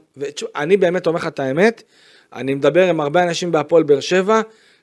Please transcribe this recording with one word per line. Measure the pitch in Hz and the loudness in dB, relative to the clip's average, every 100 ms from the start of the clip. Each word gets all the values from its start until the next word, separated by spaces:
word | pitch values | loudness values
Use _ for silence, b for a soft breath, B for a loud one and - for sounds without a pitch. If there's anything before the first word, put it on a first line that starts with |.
| _ 131 | _ -12
ותשמע, | 139 - 220 143 | -12 -10 -10 -6
אני | 151 196 | 0 2
באמת | 180 180 170 | 2 0 -2
אומר | 165 | -4
לך | 165 | -6
את | 156 | -6
האמת, | 135 147 220 226 _ b b b b | -4 2 0 0 _ b b b b
אני | - 131 | -10 -6
מדבר | 139 143 170 185 | 0 2 2 2
עם | 160 | 0
הרבה | 143 175 | 0 0
אנשים | 175 165 175 | 0 -2 -2
בהפועל | 160 147 170 | -2 2 2
באר | 147 135 | 4 0
שבע, | - 180 185 220 220 b b b | 2 -2 2 0 -2 b b b